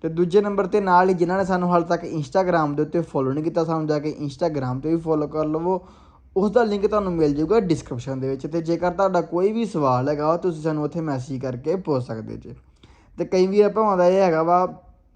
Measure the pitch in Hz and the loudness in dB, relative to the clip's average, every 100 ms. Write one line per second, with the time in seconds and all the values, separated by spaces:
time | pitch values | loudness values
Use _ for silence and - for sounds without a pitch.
0 | 160 165 175 196 208 202 190 208 190 190 | -6 -2 2 2 2 0 0 0 4 4
1 | 185 180 175 190 190 185 180 175 170 170 | 4 2 0 0 0 0 2 2 2 -2
2 | 175 165 135 190 185 170 151 143 156 170 | -2 -6 -2 0 2 2 0 -2 -2 -2
3 | 160 151 131 143 160 165 160 160 151 151 | -2 -2 -2 -2 -2 -2 -2 -2 -2 -2
4 | 151 - 143 131 170 147 127 131 151 165 | -4 -6 -8 -4 -2 -2 -4 -4 -2 -2
5 | 160 156 147 151 156 156 175 185 - - | 0 -2 -2 -2 -2 -2 -2 -2 -4 -20
6 | - - _ 190 202 247 226 202 202 208 | -20 -20 _ -2 2 4 2 2 0 0
7 | 190 170 151 143 160 226 185 147 - 123 | 0 2 2 2 2 2 2 -2 -4 -10
8 | 135 131 131 135 147 170 160 170 180 175 | -8 -6 -4 -6 -6 -4 -2 -2 -2 0
9 | 196 180 160 170 196 220 220 160 139 127 | 0 0 -2 0 0 0 -2 0 0 2
10 | 135 147 151 175 180 156 156 151 147 170 | 0 0 0 0 -2 -2 -2 -2 -2 -4
11 | 160 135 123 131 131 123 151 185 170 135 | -4 -4 -6 -6 -6 -6 -4 -4 -2 -2
12 | 123 110 110 110 - 135 _ _ - - | -4 -8 -10 -12 -16 -20 _ _ -20 -20
13 | _ - 175 190 190 202 208 208 214 185 | _ -10 -2 2 4 4 4 4 2 4
14 | 180 190 190 160 165 180 180 - - - | 4 4 4 2 4 2 2 -4 -20 -20
15 | _ | _